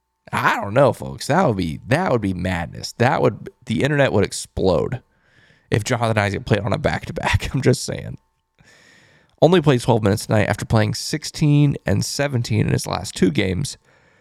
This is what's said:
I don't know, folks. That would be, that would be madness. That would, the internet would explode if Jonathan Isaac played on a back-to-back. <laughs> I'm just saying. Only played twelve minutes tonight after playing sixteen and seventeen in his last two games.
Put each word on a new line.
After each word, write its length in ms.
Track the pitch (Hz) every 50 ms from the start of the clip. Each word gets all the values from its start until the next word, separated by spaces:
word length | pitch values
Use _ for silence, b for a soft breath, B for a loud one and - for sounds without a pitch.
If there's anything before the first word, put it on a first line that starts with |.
| _ _ _ _ _ -
I 240 | - - 127 - -
don't 180 | 392 - 101 104
know, 180 | 131 143 117
folks. 340 | - - - 67 67 - -
That 200 | - 135 180 196
would 100 | 143 107
be, 240 | 92 87 82 71 - - -
that 240 | 123 160 185 190
would 80 | 139 120
be 140 | 104 98 92
madness. 580 | 87 90 95 92 85 85 - - 55 - -
That 280 | - - 117 131 160 -
would, 300 | - 123 104 - - - - _ _
the 160 | - 113 -
internet 300 | 107 143 151 143 139 123
would 120 | 80 104 98
explode 800 | - - - - - _ - 101 92 87 69 53 - - - - b b b b b b b b b b b b b
if 120 | - 107
Jonathan 360 | 104 - 123 110 117 110 110 107
Isaac 260 | 101 101 98 - 127
played 160 | - 113 101
on 120 | 98 98
a 60 | 101 -
back-to-back. 680 | - 85 78 - - - 170 - - - - - - -
<laughs> 40 | -
I'm 80 | 135
just 220 | 123 131 127 - -
saying. 340 | - - - - 110 131 - _ _ _ _ _ _ _ b b b b b b b b b b b b b b b b _
Only 200 | - 160 180 180
played 180 | 143 151 135 120
twelve 220 | - - 117 113
minutes 240 | 104 101 98 - -
tonight 180 | - 113 107 -
after 220 | - 107 - -
playing 280 | - - 110 107 110 113
sixteen 840 | - - - - 156 - - - - 160 147 147 147 147 143 - - -
and 180 | - 101 110 -
seventeen 640 | - - - 139 143 139 120 120 - 110 110 -
in 60 | -
his 140 | - - -
last 280 | - 90 - - - -
two 160 | - - 95
games. 480 | - - 98 95 90 92 98 - - b b b b b b b b b